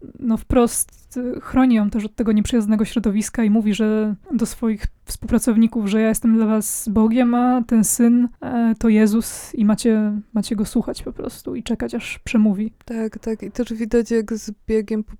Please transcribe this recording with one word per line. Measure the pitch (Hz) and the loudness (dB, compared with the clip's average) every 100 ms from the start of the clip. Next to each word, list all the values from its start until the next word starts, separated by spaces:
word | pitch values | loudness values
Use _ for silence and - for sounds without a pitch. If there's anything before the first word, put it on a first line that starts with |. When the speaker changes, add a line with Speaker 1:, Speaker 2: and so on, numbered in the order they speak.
| - - | -20 -8
Speaker 1:
no, | 247 220 | -2 -2
wprost, | - 247 233 - - - - 247 | 2 2 2 0 -8 -12 -14 -8
y, | 247 - | -6 -8
chroni | - 262 262 226 | -2 2 4 4
ją | 208 | 2
też | 214 208 | -2 -6
od | - | -4
tego | 220 | 0
nieprzyjaznego | 214 208 240 208 214 214 | 2 2 0 2 0 0
środowiska | 233 208 208 - - | 0 0 -2 -2 0
i | 220 | 2
mówi, | 220 214 | 2 2
że | 196 214 214 214 202 370 | 0 0 0 -2 -4 -4
do | 262 220 | -2 -2
swoich | - 226 214 - - - | -2 -4 -2 -6 -8 -14
współpracowników, | - - 233 - 220 226 233 202 | -12 -2 0 2 2 2 2 -2
że | 214 | 0
ja | 220 | 2
jestem | 220 226 226 | 2 2 2
dla | 214 | 2
was | 214 214 - 226 | 0 -2 -6 -2
Bogiem, | 202 220 240 240 240 | 2 2 4 2 2
a | 247 254 233 | 2 0 2
ten | 226 | 2
syn, | - - 233 240 247 - | 2 2 4 4 2 -4
e, | - 240 233 220 | -6 0 0 2
to | 226 | 4
Jezus | 214 214 220 - - - 254 | 6 4 2 -2 -10 -10 0
i | 208 | 2
macie, | 208 233 220 214 208 - | 2 2 2 0 -4 -4
macie | 214 - 214 | -4 -2 -4
go | 208 | -2
słuchać | 240 - - | -2 -2 -8
po | - | -10
prostu | - - - - 262 | -10 -10 -10 -10 -10
i | |
czekać, | - 226 233 233 | -6 -4 -4 -6
aż | - - | -10 -12
przemówi. | - 226 214 190 214 - - | -2 2 2 0 -6 -10 -12
Speaker 2:
Tak, | 226 220 214 | -8 -8 -8
tak. | 226 220 | -8 -8
I | 202 | -10
też | - 233 | -6 -6
widać, | 220 220 240 220 | -6 0 0 2
jak | 233 208 | -2 -2
z | 220 - - - | -8 -10 -14 -2
biegiem | 220 202 214 | -2 -2 -6
po | 214 - | -6 -10